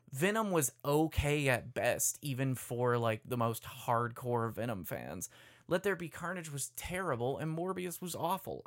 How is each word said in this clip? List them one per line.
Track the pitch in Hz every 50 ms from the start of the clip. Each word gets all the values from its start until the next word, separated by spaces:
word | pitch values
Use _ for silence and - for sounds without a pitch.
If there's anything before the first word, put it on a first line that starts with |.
| _ -
Venom | 135 131 175 202 214 226 220 196
was | 180 160 131 - - _ -
okay | 143 143 156 160 156 - - 147 143 147 151 139
at | 135 123 107 - 117 -
best, | - 104 120 87 - - - - -
even | - 143 127 127 135 131 127
for, | - - - 123 120 123 123 120
like, | 120 117 113 110 110 -
the | - 127
most | 120 113 117 113 - -
hardcore | - - - - 131 120 117 120 117 117 - 127 120 120 117 113 113
Venom | 107 104 113 123 110 92 85
fans. | - - 64 60 65 82 - - - - - - - - - -
Let | - 165 180
There | 185 202 185
Be | 170 170 156
Carnage | - - 175 170 185 180 160 156
was | 143 139 - - -
terrible, | - - - 180 180 190 165 127 113 120 131 135 -
and | 151 160 160
Morbius | 165 175 185 190 185 180 175 170 -
was | 180 170 165
awful. | 104 151 170 190 180 - - 69 - -